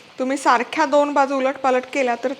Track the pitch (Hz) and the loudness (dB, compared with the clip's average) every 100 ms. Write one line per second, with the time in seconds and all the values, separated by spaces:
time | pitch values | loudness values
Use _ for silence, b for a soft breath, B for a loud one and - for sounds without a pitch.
0 | - - 262 277 311 240 247 - 294 294 | -16 -6 -4 0 2 2 0 -2 2 2
1 | 294 285 269 277 262 277 269 254 254 285 | 2 2 0 0 -2 0 0 0 -2 -2
2 | 247 233 254 | -2 -2 -4